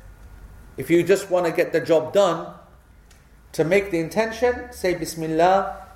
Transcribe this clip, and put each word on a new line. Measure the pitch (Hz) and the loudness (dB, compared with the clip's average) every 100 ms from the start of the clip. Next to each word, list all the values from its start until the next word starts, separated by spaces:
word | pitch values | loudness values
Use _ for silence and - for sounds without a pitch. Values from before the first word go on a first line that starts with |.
| - - - - - - - - | -20 -20 -20 -20 -20 -20 -16 -10
if | - | 2
you | 170 | 2
just | 170 190 - | 4 0 0
want | 180 170 | -2 0
to | |
get | 170 147 | 0 0
the | 165 | -2
job | 160 160 156 | 2 0 2
done, | 196 190 165 - - - - - - - - _ - - | 2 2 0 -8 -16 -20 -20 -20 -20 -20 -20 _ -20 -6
to | - | -2
make | 160 196 196 | 2 2 0
the | 165 | -4
intention, | 160 - 220 - 247 247 - | -2 -2 -4 0 0 -2 -8
say | - 185 | -6 -4
Bismillah | 170 156 165 160 160 175 196 - - - | -4 -6 -6 -2 2 4 4 0 -8 -16